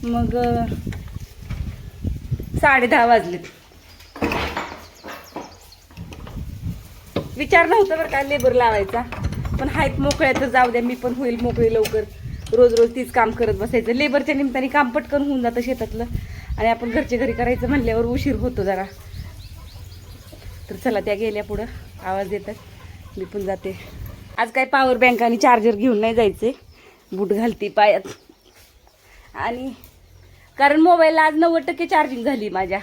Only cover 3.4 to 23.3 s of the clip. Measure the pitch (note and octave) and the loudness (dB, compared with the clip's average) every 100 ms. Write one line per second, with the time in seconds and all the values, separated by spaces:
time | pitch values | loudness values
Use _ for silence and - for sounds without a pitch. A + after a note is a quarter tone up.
3.4 | - - - - - - - - - - | -10 -20 -20 -20 -20 -20 -20 -8 -6 -4
4.4 | D2 - - - - - - - - - | -6 -6 -10 -14 -18 -20 -18 -18 -16 -16
5.4 | - - - - _ - - - - - | -16 -20 -20 -20 _ -18 -18 -16 -14 -12
6.4 | - - - - - - - - - - | -12 -10 -10 -10 -14 -20 -8 -8 -8 -8
7.4 | D4 E4+ E4 G#4+ G4 D#4+ D#4+ C4+ C#4 C#4+ | 4 4 6 4 4 0 -2 -2 -2 2
8.4 | B3+ B3 A#3+ G#3+ G3 A#3 A#3+ - - - | 4 4 4 2 0 -4 -6 -6 -6 -4
9.4 | - - C4+ D4+ C#4 C4 C#4 C#4 D4 B3+ | -4 -2 -2 0 0 0 0 2 2 2
10.4 | C4 B3 B3 A#3 A#3+ B3 B3 B3 B3+ A#3+ | 2 4 4 2 -2 -2 -4 -2 -2 -2
11.4 | A#3+ A3+ A3+ A3 G#3+ A3 G#3 - - - | -2 2 2 2 0 -2 -4 -10 -12 -12
12.4 | - A#3 B3 A#3 A#3 A#3 B3 B3+ A3+ A#3 | -2 4 6 6 4 2 -2 2 2 2
13.4 | A3+ G3 A3+ B3 A3 A#3+ D4 B3 D4 C#4 | 0 0 0 0 0 0 2 2 0 0
14.4 | C#4 C4 C4 C#4+ B3 C4 D4+ C#4+ C#4+ C4+ | 0 -2 0 0 0 -2 -2 -2 0 0
15.4 | A#3 A#3+ A#3+ B3+ A3 A3 A#3 - - - | 0 -2 -4 -4 -6 -6 -6 -6 -8 -14
16.4 | - - A3 A3+ A#3 A3+ A#3+ A#3+ C4 A#3 | -8 -2 0 0 0 -2 0 0 0 0
17.4 | A#3+ B3 B3+ C#4 A#3 A3+ A#3 B3+ C#4+ G#3+ | 0 0 0 0 2 0 0 0 0 -2
18.4 | B3 B3 F#3+ F#3+ F#3+ - - - - - | -2 -2 -2 -2 -4 -12 -16 -14 -14 -16
19.4 | - - - - - - - - - - | -18 -18 -18 -16 -18 -18 -18 -20 -20 -18
20.4 | - - - F#3 C4 G#3+ F#3 G3+ A3 G#3 | -16 -16 -14 -6 -2 -2 -2 -2 -2 -4
21.4 | G3+ G3+ A#3 - - - F#3 F#3+ G3 G3+ | -6 -6 -8 -12 -16 -12 -6 -4 -4 -8
22.4 | G3 A3+ - - - - - - F#3 | -8 -14 -16 -20 -20 -20 -16 -12 -10